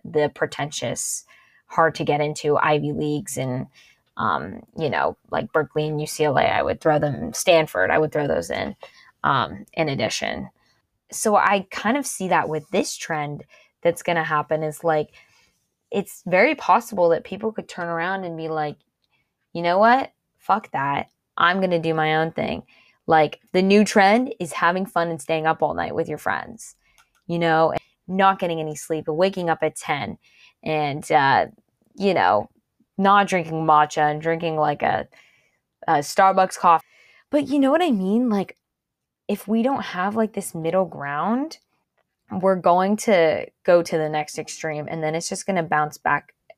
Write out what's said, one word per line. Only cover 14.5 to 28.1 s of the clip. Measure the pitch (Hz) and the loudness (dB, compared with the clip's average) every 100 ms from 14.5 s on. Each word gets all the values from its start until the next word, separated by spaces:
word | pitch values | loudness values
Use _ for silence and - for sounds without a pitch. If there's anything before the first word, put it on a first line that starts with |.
| 156 | -2
is, | 156 151 | -4 -4
like, | 170 156 147 - _ _ _ _ _ _ - | 0 0 -2 -8 _ _ _ _ _ _ -8
it's | 196 190 - - | -6 -6 -8 0
very | 180 254 320 | 2 2 2
possible | - 190 233 202 170 | 2 2 2 2 2
that | 165 | 2
people | - 190 220 | -2 -8 -8
could | 220 - | -8 -10
turn | - 170 | -10 -6
around | 170 175 190 | -4 -4 -4
and | 180 165 | -6 -8
be | 160 | -6
like, | 156 151 - _ _ _ _ _ _ _ | -4 -4 -8 _ _ _ _ _ _ _
"You | 165 | -4
know | 170 180 | 0 4
what? | 220 254 - _ _ _ | 6 4 2 _ _ _
Fuck | - 196 - | -2 -2 -2
that. | 143 139 143 - _ _ - | -4 -2 -2 -6 _ _ 0
I'm | 175 190 | 2 2
gonna | 190 175 | 0 0
do | 160 | 0
my | 160 156 156 | 0 0 0
own | 160 | 0
thing." | 160 - 165 - _ _ _ - | -2 -6 -6 -10 _ _ _ 0
Like, | 160 151 - _ | 2 2 -2 _
the | 185 | 0
new | 190 202 | 4 6
trend | 208 214 196 220 254 - | 6 4 6 4 0 -6
is | 170 | -10
having | - 170 185 | 0 0 0
fun | 190 - 170 | -2 -2 -2
and | 165 | -4
staying | - 160 156 | -4 -2 0
up | 160 | 0
all | 151 | 0
night | 85 87 | -2 -4
with | - 165 | -4 -6
your | 151 | -6
friends, | - - - 220 - - _ _ _ _ - | -4 -4 -6 -14 -20 -20 _ _ _ _ -6
you | 170 | -2
know, | 170 160 160 | 2 4 2
and | - - _ | 0 -8 _
not | - | -8